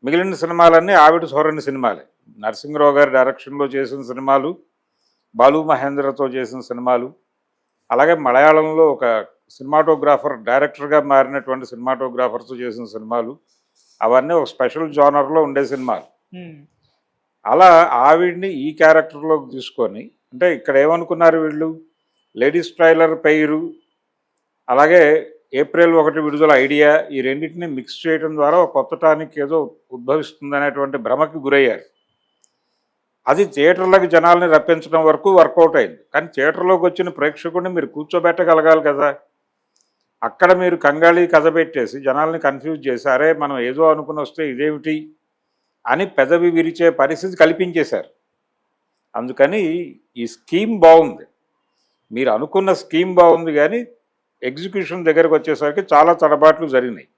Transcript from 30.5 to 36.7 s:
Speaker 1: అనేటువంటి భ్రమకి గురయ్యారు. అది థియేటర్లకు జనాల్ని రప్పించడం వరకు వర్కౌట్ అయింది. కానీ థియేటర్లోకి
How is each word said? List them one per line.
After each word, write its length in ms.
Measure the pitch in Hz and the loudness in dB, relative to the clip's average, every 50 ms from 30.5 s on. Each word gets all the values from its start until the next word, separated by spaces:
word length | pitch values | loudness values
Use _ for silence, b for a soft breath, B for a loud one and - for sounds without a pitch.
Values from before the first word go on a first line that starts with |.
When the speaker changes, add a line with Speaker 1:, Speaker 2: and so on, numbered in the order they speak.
| 143 | -6
Speaker 1:
అనేటువంటి 420 | 143 143 143 135 139 139 135 135 135 | -4 -4 -4 -4 -4 -8 -6 -6 -8
భ్రమకి 400 | 113 110 123 139 156 156 156 160 | -4 -4 -2 -2 -2 -4 -6 -10
గురయ్యారు. 440 | 131 139 139 139 135 120 107 - - _ _ _ _ _ _ _ _ _ _ _ _ _ _ _ _ _ _ _ _ _ _ _ _ _ _ _ _ 123 | -6 -2 0 0 0 0 -2 -6 -12 _ _ _ _ _ _ _ _ _ _ _ _ _ _ _ _ _ _ _ _ _ _ _ _ _ _ _ _ -2
అది 160 | 139 170 202 | 0 0 0
థియేటర్లకు 600 | 175 - 143 143 160 180 185 185 185 185 190 180 | -4 -2 0 2 2 2 2 2 2 2 2 2
జనాల్ని 400 | 175 165 165 160 170 175 175 180 | 4 2 2 4 4 4 4 4
రప్పించడం 580 | 170 156 156 151 - 165 160 - 147 160 160 160 | 2 2 2 2 2 -2 -2 -2 -4 -2 2 2
వరకు 320 | 160 156 151 - 202 190 | 2 2 2 0 4 6
వర్కౌట్ 400 | 180 160 151 - 175 165 160 160 | 6 4 4 4 2 2 4 4
అయింది. 220 | 147 113 90 - _ _ _ - | 0 -2 -2 -6 _ _ _ -6
కానీ 120 | 147 160 | -6 -6
థియేటర్లోకి 580 | 165 _ - 135 151 156 185 175 180 | -6 _ -2 -2 -2 -2 -2 0 0